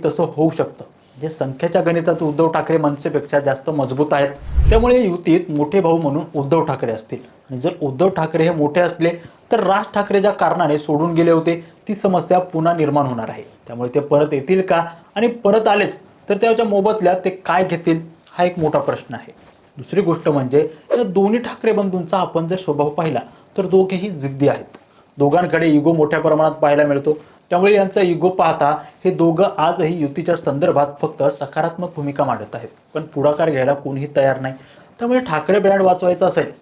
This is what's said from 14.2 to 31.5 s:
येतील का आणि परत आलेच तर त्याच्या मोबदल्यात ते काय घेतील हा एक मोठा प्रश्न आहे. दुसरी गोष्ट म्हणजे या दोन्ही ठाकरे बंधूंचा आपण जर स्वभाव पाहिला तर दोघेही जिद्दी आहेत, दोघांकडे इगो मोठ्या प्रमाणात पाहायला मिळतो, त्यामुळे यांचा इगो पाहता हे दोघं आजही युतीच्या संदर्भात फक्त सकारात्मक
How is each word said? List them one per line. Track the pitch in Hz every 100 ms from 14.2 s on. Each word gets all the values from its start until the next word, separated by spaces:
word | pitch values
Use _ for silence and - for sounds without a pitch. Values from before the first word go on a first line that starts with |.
| 151
येतील | 147 135 190
का | 185 170 165 - - -
आणि | 233 233
परत | 202 220 220
आलेच | 202 190 - - _ -
तर | 196
त्याच्या | 226 226
मोबदल्यात | 226 202 196 214 180 185
ते | 185 185
काय | - 175
घेतील | 185 170 170 165 165 - _
हा | -
एक | 180 175
मोठा | 151 147
प्रश्न | 139 123 -
आहे. | 113 - - - _ _ -
दुसरी | 131 170
गोष्ट | 175 165 -
म्हणजे | 143 127 139 156 - -
या | 240
दोन्ही | 214 180 196 233
ठाकरे | 240 - 220
बंधूंचा | 202 196 185 165 190
आपण | 170 165 160
जर | 185
स्वभाव | 170 143 147
पाहिला | 147 160 120 - - _ -
तर | 185
दोघेही | 185 185 185 202
जिद्दी | 165 135 135 139
आहेत, | - - - _ _ _ -
दोघांकडे | 143 160 175 165 160
इगो | 151 147
मोठ्या | 165 151 160
प्रमाणात | 156 156 156
पाहायला | 147 151 147
मिळतो, | 147 139 147 151 - - -
त्यामुळे | 175 196
यांचा | 208 196 208
इगो | 185 165 175
पाहता | 190 170 156 143 151 - -
हे | 185
दोघं | 151 165 160 196 -
आजही | 156 175 160 175
युतीच्या | 143 139 165 165
संदर्भात | - 139 175 139 143 -
फक्त | 151 - 139
सकारात्मक | - 139